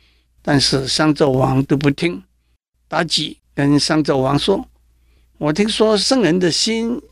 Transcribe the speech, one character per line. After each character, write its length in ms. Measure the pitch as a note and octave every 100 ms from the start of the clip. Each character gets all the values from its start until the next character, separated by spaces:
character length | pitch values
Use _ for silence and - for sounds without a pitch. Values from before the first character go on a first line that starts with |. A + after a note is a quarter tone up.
| _ _ _ _
但 180 | - C#3+
是 300 | - C#3 C3
商 260 | - D#3
纣 140 | C#3+ D3+
王 340 | C3 C3 C3+
都 120 | C#3 C#3
不 140 | C#3+
听。 320 | C#3+ F3 F#3 - _ _ _ _ _ -
妲 160 | D#3
己 320 | E3+ - D3+ - _
跟 240 | - C#3+ D3
商 240 | - D#3
纣 140 | D3+ C#3
王 220 | C3 C#3+
说 280 | - G3 - _ _ _ _ _ _ -
：“我 160 | D3+
听 160 | D3+ G#3
说 300 | G#3 G#3+ G#3
圣 240 | - C4+
人 160 | F3+ F3+
的 120 | F3+
心 480 | - - A3+ A#3 B3 -